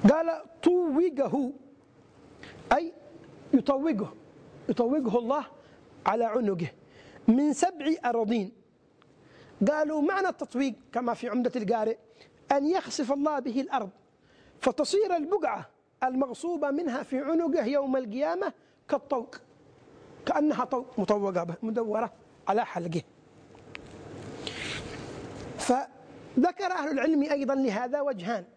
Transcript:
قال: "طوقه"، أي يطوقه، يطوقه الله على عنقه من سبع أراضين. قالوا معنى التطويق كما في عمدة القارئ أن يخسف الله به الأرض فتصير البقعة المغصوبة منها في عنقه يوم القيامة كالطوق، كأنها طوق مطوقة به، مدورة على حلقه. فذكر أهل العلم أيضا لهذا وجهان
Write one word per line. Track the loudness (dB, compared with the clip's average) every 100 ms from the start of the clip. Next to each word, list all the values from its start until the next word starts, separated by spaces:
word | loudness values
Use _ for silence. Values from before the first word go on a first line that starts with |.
| 8
قال: | 6 2 -2 -8 2
"طوقه"، | 4 6 4 2 2 2 0 0 -2 -6 -20 -20 _ -20 -20 -20 -20 -20 -20 -20 2
أي | 2 2 -12 -20 -20 -20 -20 2
يطوقه، | 2 4 2 2 0 -4 -10 -20 -20 -20 -12 -4
يطوقه | 0 2 2 2 0
الله | 0 -2 -2 -18 -20 -20 -20 -4 -2
على | 0
عنقه | 0 0 0 -2 -6 -8 -20 -20 -20 0 4
من | 4 4
سبع | 2 0 0 -2 0
أراضين. | 0 0 2 0 -2 -10 _ _ _ _ _ -20 -20 -20 -20 0 0
قالوا | 2 0 2
معنى | 0 2 -2
التطويق | -4 -8 -2 -2 -4 -6
كما | -4 -2
في | -4 -4
عمدة | -2 -2 -2
القارئ | -2 0 0 -4 _ -20 -20 _ 0
أن | 2 2
يخسف | 0 -2 -4 -2
الله | 0 0 -2
به | -2 -4
الأرض | -2 -4 -6 -12 _ _ _ _ -20 -2
فتصير | 0 2 2 2 2 0
البقعة | 0 0 0 -4 -10 _ _ _
المغصوبة | -2 0 -2 -4 -6 -2 -2
منها | 0 -2 -4
في | -4 -4
عنقه | 0 0 2 0
يوم | 2 0 0 -2
القيامة | -2 -2 -2 0 -4 -6 _ _ -4
كالطوق، | -4 0 -4 -4 -16 -20 _ -20 -20 -20 -20 -20 -10 2
كأنها | 4 4 2
طوق | 0 -2 -2 -2
مطوقة | 2 2 2 0
به، | -2 -6
مدورة | -4 -2 -2 -2 -2 -6 -20 -8 0
على | 0 0
حلقه. | -4 -4 -4 -6 -20 -20 -20 -20 -20 -20 -18 -18 -18 -16 -14 -14 -12 -12 -8 -8 -8 -10 -12 -12 -14 -14 -14 -14 -6
فذكر | 0 0 -2 -14 -20 -20 -4 0 2 0 -4
أهل | -2 -2
العلم | 0 2 2
أيضا | 2 0 0
لهذا | 0 0 -2 -2 -2
وجهان | -2 -4 -4 -6 -8